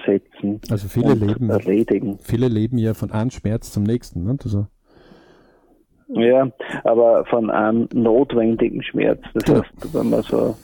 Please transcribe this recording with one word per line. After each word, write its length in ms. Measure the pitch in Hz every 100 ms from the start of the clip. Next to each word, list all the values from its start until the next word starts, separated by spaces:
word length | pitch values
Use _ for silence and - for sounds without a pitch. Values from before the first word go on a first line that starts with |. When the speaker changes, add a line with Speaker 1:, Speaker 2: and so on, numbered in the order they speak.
| -
Speaker 1:
setzen 540 | 98 - - 101 107 -
Speaker 2:
Also 200 | 107 98
viele 240 | 117 127
Speaker 1:
und 60 | 120
Speaker 2:
leben, 280 | 104 107 117
Speaker 1:
erledigen. 680 | 104 - 101 110 101 107 98
Speaker 2:
viele 300 | - 117 127
leben 280 | 110 113 123
ja 160 | 110
von 180 | 107 101
einem 180 | 110 120
Schmerz 420 | - 104 113 -
zum 120 | 104
nächsten, 420 | 104 120 - - 90
ne? 120 | 139
Also 240 | 113 101 101 _ _ _ - - _ _ _ _ _ _ _ _ -
Speaker 1:
Ja, 420 | 254 117 131 135 - - -
aber 400 | - 113 117 110 -
von 220 | 120 107
einem 380 | 90 107 117 113
notwendigen 880 | 123 113 113 139 120 113 113 117 -
Schmerz. 380 | - - 104 - -
Das 120 | - -
Speaker 2:
Genau. 160 | -
Speaker 1:
heißt, 320 | - - -
wenn 160 | - 117
man 120 | 113
so 340 | - 117 117 110